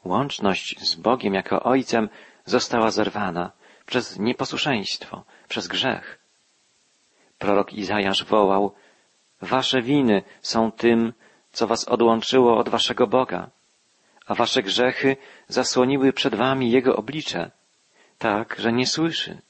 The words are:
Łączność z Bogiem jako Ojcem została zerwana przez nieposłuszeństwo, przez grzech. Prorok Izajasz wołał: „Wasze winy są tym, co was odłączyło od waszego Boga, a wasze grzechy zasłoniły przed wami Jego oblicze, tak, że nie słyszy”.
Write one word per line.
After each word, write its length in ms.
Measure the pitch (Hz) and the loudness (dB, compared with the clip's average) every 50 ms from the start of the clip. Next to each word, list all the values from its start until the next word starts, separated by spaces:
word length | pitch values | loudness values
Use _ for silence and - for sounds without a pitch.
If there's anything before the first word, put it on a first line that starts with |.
| _ | _
Łączność 760 | 92 87 107 139 143 - - - 101 92 - - - - - | 0 0 2 2 0 -4 -2 0 0 0 0 -4 -10 -12 -6
z 140 | - - - | -6 -6 -6
Bogiem 400 | 82 82 107 123 127 - 104 98 | -2 0 0 0 2 0 -2 -2
jako 280 | 92 92 - 98 95 - | -2 -2 -2 -2 -2 2
Ojcem 460 | 120 127 135 120 - - 117 110 104 - - - - _ _ _ | 2 2 2 2 0 0 0 0 -2 -6 -14 -20 -20 _ _ _
została 460 | - 95 123 - - - 117 113 110 | 0 0 0 0 0 0 2 2 2
zerwana 600 | 98 104 107 98 92 104 104 92 87 87 87 95 - _ _ - - _ _ | 2 0 -2 -2 -2 -4 -6 -4 -4 -4 -6 -6 -10 _ _ -20 -20 _ _
przez 320 | - - 127 113 - - 95 | -4 -4 -4 -4 -4 -6 -4
nieposłuszeństwo, 1040 | 101 117 123 - 139 - 156 139 - 156 135 110 95 - - - - - - 98 - _ - - _ _ | -2 -2 -2 -2 -6 -6 -4 -4 -2 -2 -2 -2 -2 -6 -8 -10 -10 -14 -14 -16 -16 _ -20 -20 _ _
przez 200 | - 117 - - | -8 -8 -8 -6
grzech. 500 | - - - 131 113 90 - - - _ _ _ _ _ _ _ _ _ _ _ _ _ _ _ _ _ _ _ _ _ _ _ _ _ | -6 -2 -2 -2 -2 -4 -8 -16 -20 _ _ _ _ _ _ _ _ _ _ _ _ _ _ _ _ _ _ _ _ _ _ _ _ _
Prorok 340 | - 98 101 98 104 - - | -2 0 0 0 0 -2 -6
Izajasz 520 | 107 101 87 104 107 98 98 95 - - | -10 -6 -4 -2 -2 0 0 -2 -2 -2
wołał: 500 | - - 107 104 95 95 98 101 98 - _ _ _ _ _ _ _ _ _ _ _ _ _ - | 2 2 4 4 4 4 2 0 -2 -4 _ _ _ _ _ _ _ _ _ _ _ _ _ -6
„Wasze 400 | 92 123 131 127 - - 131 113 | -2 -2 -2 0 0 -2 -2 0
winy 400 | 120 143 147 135 117 104 98 - - - _ _ | 2 2 2 4 4 4 2 2 -4 -20 _ _
są 300 | - - 113 113 113 - | -4 0 0 0 0 0
tym, 400 | - - 117 117 113 117 113 113 _ _ _ _ _ _ _ _ | 2 4 4 4 4 2 0 -2 _ _ _ _ _ _ _ _
co 140 | - 117 | -4 0
was 180 | 101 113 113 - | 0 0 -2 0
odłączyło 760 | - 123 113 117 117 113 113 107 - 131 131 127 120 117 107 | -2 2 4 4 4 4 2 0 2 4 4 6 6 4 4
od 100 | - 113 | 2 0
waszego 380 | 104 113 - - 123 - 123 | 0 -2 -2 -2 0 0 0
Boga, 440 | 107 117 127 131 - - 87 92 - _ _ _ _ _ _ _ _ _ _ _ _ _ _ _ | 2 2 0 0 0 -4 -8 -8 -10 _ _ _ _ _ _ _ _ _ _ _ _ _ _ _
a 80 | - 104 | -8 -2
wasze 280 | - 117 113 - 135 104 | 0 0 0 0 -2 -2
grzechy 540 | 98 98 - 123 127 127 - - 135 135 - - - - - _ _ | -2 0 0 0 0 0 0 0 0 0 -2 -6 -20 -20 -20 _ _
zasłoniły 640 | - 117 127 - - 127 127 127 139 139 131 135 127 | -4 -2 -2 0 2 2 2 2 2 2 2 2 2
przed 220 | - - 135 113 | 2 -2 -2 0
wami 360 | 101 117 131 135 135 127 117 | 0 0 0 0 0 0 2
Jego 260 | 113 131 120 131 - | 2 4 4 2 0
oblicze, 540 | - 107 110 - 156 - - - 90 85 - _ _ _ _ _ _ _ _ _ _ _ _ _ _ | 0 -2 -6 -8 -8 -8 -8 -6 -6 -8 -8 _ _ _ _ _ _ _ _ _ _ _ _ _ _
tak, 380 | - 117 101 104 113 - - - | -2 -2 0 -2 -2 -6 -10 -4
że 140 | 98 113 117 | -2 0 0
nie 140 | 120 127 | 0 0
słyszy”. 520 | 131 - 156 160 165 160 - - - - - _ | -2 0 -2 -2 -2 -2 -4 -8 -8 -10 -16 _